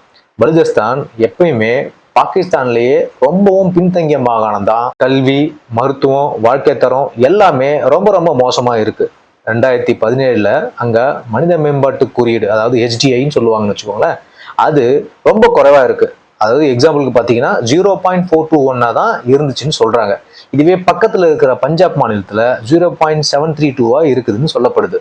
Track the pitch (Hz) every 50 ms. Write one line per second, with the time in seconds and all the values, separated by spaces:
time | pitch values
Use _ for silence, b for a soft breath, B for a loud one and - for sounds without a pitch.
0 | _ _ b b b b b - 113 151 165 165 156 156 - 117 107 113 127 143
1 | 123 - - 113 113 110 - - 175 170 143 113 107 113 120 135 156 - - _
2 | _ _ - 127 143 - - 190 180 180 170 147 131 123 117 117 120 123 143 170
3 | - - - - 127 139 170 185 202 202 190 190 196 185 180 175 180 180 180 180
4 | 165 147 151 135 123 120 117 113 110 107 104 101 101 107 110 117 120 - - -
5 | 127 131 135 135 131 131 139 139 147 147 151 - _ - 113 117 127 139 135 135
6 | 139 135 135 139 143 143 - 113 107 113 127 139 - 151 135 117 - 123 127 131
7 | 143 - - 117 117 135 185 208 202 180 151 127 131 143 147 143 120 131 143 180
8 | 196 214 202 180 165 170 147 127 123 127 123 135 123 123 120 110 107 107 98 -
9 | - - - _ _ _ _ _ _ - 110 117 113 131 123 123 120 - 117 -
10 | 107 110 123 135 135 127 120 107 104 101 117 151 196 247 - - 120 120 110 113
11 | 123 139 156 - 127 120 110 120 160 170 175 160 151 147 143 139 135 135 127 -
12 | 135 127 - - 120 117 113 113 107 101 107 110 110 120 131 120 117 123 117 113
13 | - 135 123 120 139 147 - 127 117 113 110 110 107 104 98 - - 107 101 110
14 | 139 170 143 - - B B B B B B B 117 120 - 143 120 120 135 151
15 | - - - _ - 147 185 214 240 226 - 151 139 139 143 139 127 113 107 -
16 | 110 - - _ _ _ _ - 107 110 120 147 156 139 123 120 131 160 151 143
17 | 139 123 113 123 117 - 113 117 131 175 208 - 120 117 131 175 190 202 190 185
18 | - 185 185 180 175 - 160 160 156 156 165 151 131 131 127 123 120 117 113 143
19 | 165 - 214 - - 123 131 143 151 139 123 - 120 151 - - 117 110 107 117
20 | 110 101 101 - - B B B B B - 135 147 170 185 185 180 - 175 -
21 | 214 220 - 196 175 165 151 127 147 131 123 - - 139 160 165 185 165 - 147
22 | 131 110 107 101 95 - 101 107 117 123 127 123 113 110 156 175 175 170 - -
23 | 160 156 156 156 139 - - 143 151 165 151 151 151 147 123 - 117 113 123 147
24 | 165 147 127 127 117 - 101 107 147 160 - 123 123 120 - 113 101 92 90 -